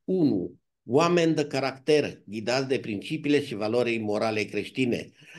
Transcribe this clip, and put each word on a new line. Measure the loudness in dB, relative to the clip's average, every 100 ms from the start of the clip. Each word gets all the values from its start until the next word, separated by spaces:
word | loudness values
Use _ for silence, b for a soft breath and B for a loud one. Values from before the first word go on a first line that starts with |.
unu, | -4 2 2 2 -4 -10 _ _
oameni | -2 2 4 4 2
de | 2 0
caracter, | -2 -4 -4 2 2 2 -4
ghidați | -12 -8 -2 -2 0
de | -2
principiile | -2 -6 -6 -6 2 2
și | 0
valorile | -4 -2 0 0 0
morale | -2 -2 0 -2
creștine, | -4 -4 -6 -2 0 -2 -6 B B